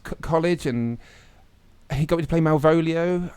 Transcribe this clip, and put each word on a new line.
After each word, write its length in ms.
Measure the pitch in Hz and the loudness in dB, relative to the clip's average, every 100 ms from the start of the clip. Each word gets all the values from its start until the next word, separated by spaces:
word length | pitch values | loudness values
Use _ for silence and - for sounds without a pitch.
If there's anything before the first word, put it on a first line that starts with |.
| - | -12
c-, 80 | - | -12
college, 440 | - 165 165 175 - | -2 0 2 0 -2
and 320 | 120 117 117 - - - - - _ _ - - | -2 -2 -4 -12 -20 -20 -20 -20 _ _ -20 -10
he 120 | 135 151 | -4 0
got 120 | 170 | 0
me 60 | |
to 40 | 165 | 0
play 140 | 165 | 0
Malvolio. 880 | 160 156 147 165 165 165 170 180 180 | 2 4 4 4 2 0 0 -2 -4